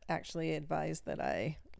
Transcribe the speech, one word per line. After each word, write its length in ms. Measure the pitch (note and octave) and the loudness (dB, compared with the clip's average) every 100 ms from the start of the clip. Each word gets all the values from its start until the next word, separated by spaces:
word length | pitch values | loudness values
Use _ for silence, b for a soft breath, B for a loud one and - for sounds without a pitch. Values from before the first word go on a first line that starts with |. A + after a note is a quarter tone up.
| - | 0
actually 460 | E3 - E3+ D#3+ | 0 0 0 2
advised 520 | D#3 D3+ D#3+ D#3 D#3+ - | 0 2 0 2 0 -2
that 140 | - | 0
I 380 | C2+ D#2+ B2 D#3 - | 2 2 0 -2 -6